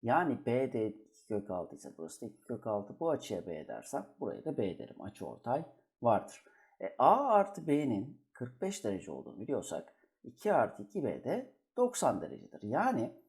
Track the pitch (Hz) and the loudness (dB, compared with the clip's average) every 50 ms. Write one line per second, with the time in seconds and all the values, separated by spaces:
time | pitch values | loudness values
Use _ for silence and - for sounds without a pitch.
0 | - 117 127 160 180 156 123 101 98 123 117 127 135 120 - 120 110 107 101 - | 2 4 4 4 4 2 0 -2 0 0 2 2 0 0 0 0 0 0 -2 -6
1 | - _ _ - _ _ 110 104 98 - 92 90 82 85 - - - 92 - - | -16 _ _ -20 _ _ -4 -4 -2 -4 -6 -6 -6 -6 -10 -16 -16 -18 -12 -12
2 | 82 82 - - - 110 - _ _ - 123 107 - 117 107 104 101 - 98 - | -12 -12 -10 -10 -12 -12 -12 _ _ -10 -10 -6 -4 -2 -2 -2 -2 -4 -8 -4
3 | 165 165 151 127 - - 110 90 82 92 82 78 73 - - - - - - - | 0 0 0 0 -2 -4 -6 -6 -4 -6 -8 -8 -8 -8 -10 -10 -10 -8 -8 -8
4 | - - - _ - 107 - - - 160 151 - 110 95 82 - - - - - | -8 -8 -10 _ -6 -6 -6 -6 -6 -4 -2 0 0 -2 -2 -6 -10 -14 -12 -12
5 | - 101 - - 95 71 57 - _ 113 127 147 165 - - _ _ _ _ _ | -12 -12 -10 -10 -10 -10 -10 -10 _ -2 -2 -2 -2 -6 -14 _ _ _ _ _
6 | - 117 110 95 - - - - _ - _ _ - _ _ _ - - - - | 4 6 6 6 4 -2 -16 -20 _ -20 _ _ -20 _ _ _ -8 -8 0 6
7 | - 151 202 254 285 262 220 202 196 196 196 - 165 156 143 147 151 135 113 98 | 8 8 8 8 6 6 6 6 6 4 -2 -6 2 2 4 4 4 2 0 0
8 | 113 143 - - _ _ _ - 127 123 - _ - 190 202 - - 110 98 92 | -2 -6 -10 -18 _ _ _ -10 -10 -10 -6 _ -4 -4 -4 -2 -2 -2 -2 -2
9 | - - 76 65 - - - - 107 - 139 110 87 - - 71 - - _ _ | -4 -8 -10 -10 -10 -12 -12 -10 -4 -2 -2 -2 -2 -4 -6 -6 -6 -8 _ _
10 | _ _ _ _ _ 117 - _ - 208 196 151 117 101 - - 104 - - 208 | _ _ _ _ _ -18 -18 _ 0 4 6 6 4 4 0 -8 -14 -8 -6 -2
11 | 147 113 78 - - 120 170 240 262 - _ _ _ _ _ - 247 247 - - | -2 -2 -2 -2 -2 -2 -2 -2 -2 -8 _ _ _ _ _ 2 2 2 2 2
12 | - 143 107 87 80 69 67 - - - - - - 104 117 156 214 262 247 127 | 2 2 2 2 -4 -8 -10 -12 -14 -18 -16 -12 -6 0 0 2 2 2 2 0
13 | 107 90 - - _ | -2 -4 -6 -14 _